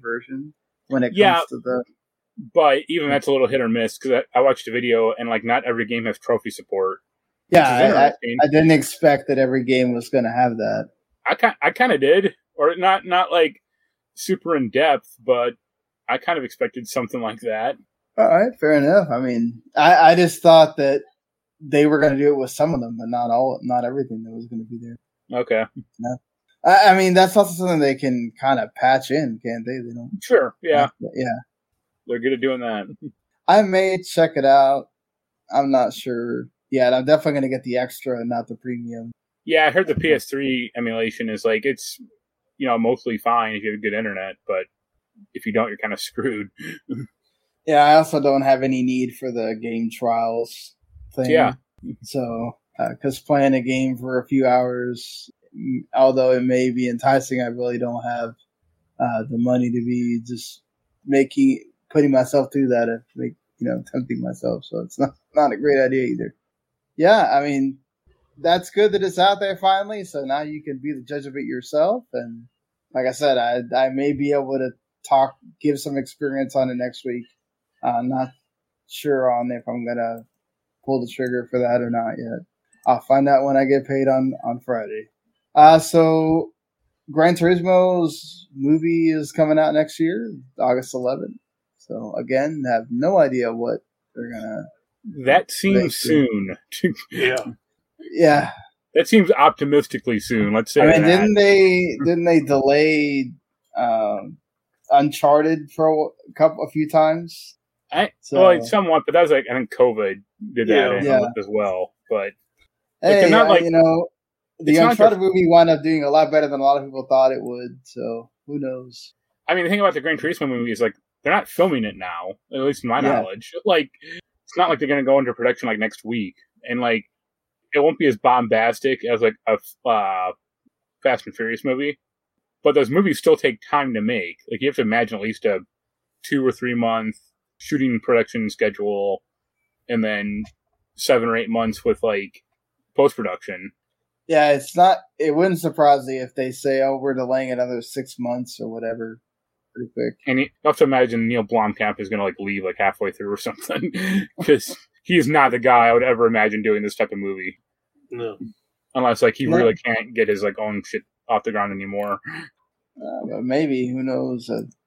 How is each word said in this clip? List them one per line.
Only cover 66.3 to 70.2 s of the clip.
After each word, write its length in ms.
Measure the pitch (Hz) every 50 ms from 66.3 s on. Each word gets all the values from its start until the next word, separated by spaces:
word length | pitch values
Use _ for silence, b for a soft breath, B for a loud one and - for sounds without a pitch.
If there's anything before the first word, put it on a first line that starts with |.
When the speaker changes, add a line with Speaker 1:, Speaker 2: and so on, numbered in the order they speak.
| - _ _ _ _ _ _ _ _ _ _ _ _
Speaker 1:
Yeah, 400 | - 160 185 220 214 165 - 123
I 60 | 139 143
mean, 340 | 147 143 139 135 135 135 - _ _ _ _ _ _ _ _ _ _ _ 139
that's 320 | 143 165 175 180 175 -
good 220 | - 202 214 208
that 100 | 196 196
it's 160 | 190 185 - 180
out 220 | 180 196 202 196
there 160 | 202 196 185
finally. 480 | - 190 190 190 196 208 208 214 208 190
So 200 | 185 - 143